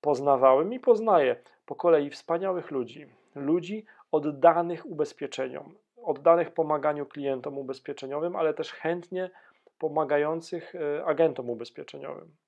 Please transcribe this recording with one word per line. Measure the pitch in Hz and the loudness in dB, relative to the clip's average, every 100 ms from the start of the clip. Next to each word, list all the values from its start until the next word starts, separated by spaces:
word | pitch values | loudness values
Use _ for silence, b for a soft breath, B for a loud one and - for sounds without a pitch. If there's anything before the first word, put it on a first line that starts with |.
poznawałem | 147 131 143 135 131 135 180 | 0 0 4 6 6 6 2
i | 254 | -2
poznaję | 262 220 226 180 131 - b b - | 2 4 6 4 4 0 b b -16
po | 143 | -2
kolei | 175 156 143 | 4 4 2
wspaniałych | - - 170 190 180 - | -8 -4 -4 -2 -6 -4
ludzi, | 139 120 - 147 _ _ 143 | -6 -6 -10 -20 _ _ -8
ludzi | 143 175 165 214 214 b _ | 0 0 -2 -10 -12 b _
oddanych | 156 147 143 170 165 170 165 285 | -2 -2 6 6 6 -2 -6 -10
ubezpieczeniom, | 156 147 - 139 - 131 127 - - _ _ | -4 -4 -4 -10 -6 -6 -8 -14 -20 _ _
oddanych | - 139 165 170 170 | -6 2 4 4 2
pomaganiu | - 156 151 147 147 139 | -2 0 0 0 -2 -6
klientom | 147 139 131 139 139 | -6 -4 -4 -6 -8
ubezpieczeniowym, | 131 131 - 139 135 143 170 185 | -8 -10 -10 -10 -8 -4 -4 -2
ale | 160 | -2
też | 156 160 | -2 -8
chętnie | - 160 175 170 185 185 b b b _ _ | -6 -4 -4 -6 -8 -8 b b b _ _
pomagających, | 156 147 147 147 151 165 165 170 - 180 | -2 -2 2 2 2 -2 -6 -10 -10 -8
e, | 147 147 - | -4 -2 -2
agentom | 151 160 135 120 | 4 2 2 -6
ubezpieczeniowym. | 117 120 - 143 147 139 - 165 151 | -8 -10 -14 -16 -14 -12 -14 -16 _